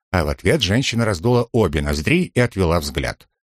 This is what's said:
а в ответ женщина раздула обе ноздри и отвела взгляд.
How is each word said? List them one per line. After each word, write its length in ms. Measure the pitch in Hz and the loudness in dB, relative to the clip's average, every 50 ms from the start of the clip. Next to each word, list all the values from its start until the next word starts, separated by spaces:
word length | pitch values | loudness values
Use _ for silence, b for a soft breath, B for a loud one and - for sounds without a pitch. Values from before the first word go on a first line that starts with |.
| _ _ - | _ _ -2
а 120 | 90 78 | 0 0
в 40 | 73 | 0
ответ 320 | 71 - - 92 135 165 | -2 -2 0 0 0 0
женщина 440 | 113 90 101 123 139 - - 113 117 | 0 0 0 0 0 -2 -2 -2 0
раздула 440 | 110 104 82 82 120 123 120 120 - - | -2 -2 -2 0 2 2 2 0 0 0
обе 280 | 117 107 85 71 78 | 0 2 2 0 0
ноздри 500 | 73 71 73 73 80 110 143 180 180 - - | -2 -2 -2 -2 0 0 0 0 0 -2 0
и 40 | 123 | 0
отвела 400 | 123 120 - 98 92 82 82 87 | 0 0 0 0 0 2 2 0
взгляд. 500 | 76 71 69 - 67 60 - - - _ _ _ _ | -2 -4 -6 -6 -6 -6 -8 -10 -14 _ _ _ _